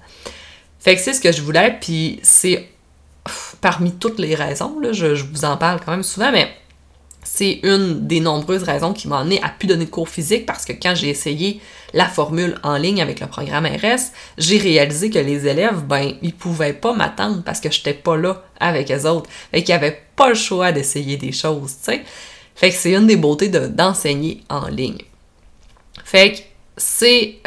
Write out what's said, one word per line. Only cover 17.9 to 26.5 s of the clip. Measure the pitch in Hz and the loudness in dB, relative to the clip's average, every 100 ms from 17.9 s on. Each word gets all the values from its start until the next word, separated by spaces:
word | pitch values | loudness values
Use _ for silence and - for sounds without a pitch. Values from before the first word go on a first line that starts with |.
pas | 143 - 160 | -4 -2 0
là | 175 190 - - | 0 -4 -12 -4
avec | 175 156 143 | -2 0 -2
eux | 139 151 | -2 0
autres. | 165 - - - | -2 -4 -18 -4
Fait | 165 | -2
qu'ils | 170 170 | 2 2
avaient | 147 - - - | 0 -2 -8 4
pas | 262 | 4
le | 220 | 4
choix | - 185 180 | 0 0 0
d'essayer | 156 - 147 139 139 | 0 -2 -4 -4 -6
des | 131 | -6
choses, | 131 156 147 135 - | -4 -4 -4 -6 -8
tu | - | -4
sais. | 277 - - - - - - | -6 -8 -20 -20 -20 -20 2
Fait | 185 | 2
que | 180 | 4
c'est | 175 | 2
une | 190 220 | 6 6
des | 190 | 6
beautés | 147 147 196 | 4 2 2
de, | 170 131 | 0 0
d'enseigner | 110 185 185 151 143 160 - - | 0 0 2 -2 -2 -4 -6 -8
en | 143 - | -8 -6
ligne. | 143 131 - - - _ _ - - - - _ - | -6 -6 -8 -18 -20 _ _ -20 -20 -20 -20 _ -20
Fait | - 190 202 | 2 6 6
que | 208 - | 4 -12